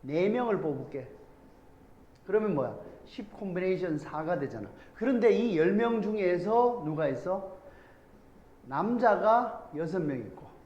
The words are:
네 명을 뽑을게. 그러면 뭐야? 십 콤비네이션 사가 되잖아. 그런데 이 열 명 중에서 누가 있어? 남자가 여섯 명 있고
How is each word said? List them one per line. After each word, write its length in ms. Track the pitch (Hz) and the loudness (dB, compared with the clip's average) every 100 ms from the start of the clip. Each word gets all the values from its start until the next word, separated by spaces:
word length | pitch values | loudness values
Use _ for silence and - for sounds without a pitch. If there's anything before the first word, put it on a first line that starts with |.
네 260 | 131 156 196 | -2 0 2
명을 320 | 240 240 190 | 2 0 0
뽑을게. 480 | 156 131 131 139 123 - - - - - - - - - - - - | -2 -4 -6 -10 -12 -18 -20 -20 -20 -20 -20 -20 -20 -20 -20 -20 0
그러면 280 | 208 214 | 0 2
뭐야? 240 | 151 120 107 - - | 0 -2 -6 -14 -18
십 280 | - - 214 - | -16 -16 -14 -10
콤비네이션 640 | 196 180 185 180 175 147 | -6 -2 -2 -2 -2 -4
사가 400 | - 156 160 175 | -6 -6 -2 -2
되잖아. 300 | 135 113 98 - - | -2 -6 -12 -14 -20
그런데 380 | - 247 240 226 | -4 0 4 6
이 260 | 196 233 165 | 4 2 4
열 140 | 170 | 4
명 280 | 208 233 226 | 4 2 0
중에서 840 | 202 214 185 175 180 233 247 240 | 0 0 0 0 2 4 4 0
누가 240 | 151 156 147 | -4 -2 -2
있어? 500 | 123 180 190 - - - - - - - - - - - - - | -2 -4 -6 -6 -16 -20 -20 -20 -20 -20 -20 -20 -20 -20 -20 -6
남자가 1040 | 139 202 240 233 180 202 233 240 - - | -2 0 4 4 6 6 4 2 -8 -10
여섯 240 | 147 165 185 | -6 -4 -2
명 200 | 151 131 | -2 -4
있고 280 | 104 - - - | -8 -14 -20 -20